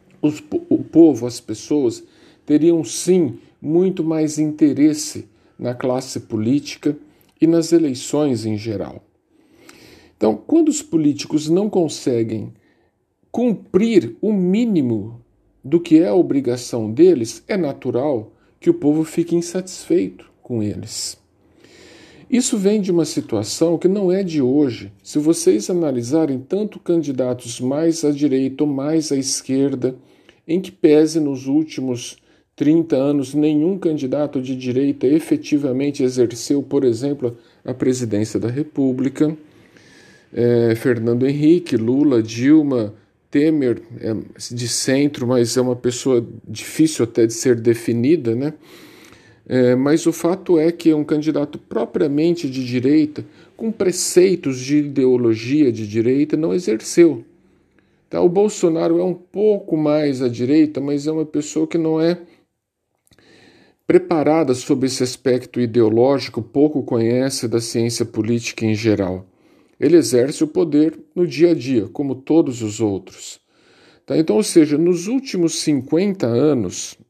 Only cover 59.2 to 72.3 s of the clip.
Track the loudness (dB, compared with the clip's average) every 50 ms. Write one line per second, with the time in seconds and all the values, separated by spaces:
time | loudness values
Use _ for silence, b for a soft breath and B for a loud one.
59.2 | -12 _ -4 0 2 2 2 0 -2 -4 -2 0 2 2 2 2 0 -2 -2 -2
60.2 | -2 -4 -2 -2 -2 2 4 4 4 2 0 -6 -4 -4 -4 -4 -4 -4 -4 -4
61.2 | -6 -4 -6 -6 -6 -4 -4 -4 -4 -2 -2 -2 0 0 0 2 0 0 0 -2
62.2 | B B B B B B _ _ _ _ _ _ _ _ _ _ _ _ b b
63.2 | b b b b b b b b b b b b _ 2 2 2 4 2 -2 0
64.2 | 2 2 2 2 2 0 -2 -2 0 -2 0 0 0 -4 -2 -4 -4 -4 -6 -4
65.2 | _ 0 0 0 -2 -6 -4 -2 -2 0 2 4 4 4 4 4 4 4 4 0
66.2 | -2 -6 -8 -8 -10 -2 2 2 2 2 2 -2 -4 -2 -2 0 0 2 2 0
67.2 | 0 -2 -4 -4 -4 -2 -2 -2 -2 -2 -2 -2 -2 -2 -2 -2 -4 -4 -2 -4
68.2 | -2 0 -2 -2 -2 -8 -8 -2 -2 -2 0 2 2 2 2 2 0 -4 -4 -8
69.2 | -10 b b b b b b b b b b b 2 4 6 4 4 4 2 2
70.2 | 2 0 0 -2 -4 -2 0 -2 -2 2 2 2 2 2 0 -6 -20 _ _ -2
71.2 | -2 -2 2 2 4 4 4 0 -2 0 0 0 -2 -2 -6 -6 -6 -6 -6 -8
72.2 | -2 2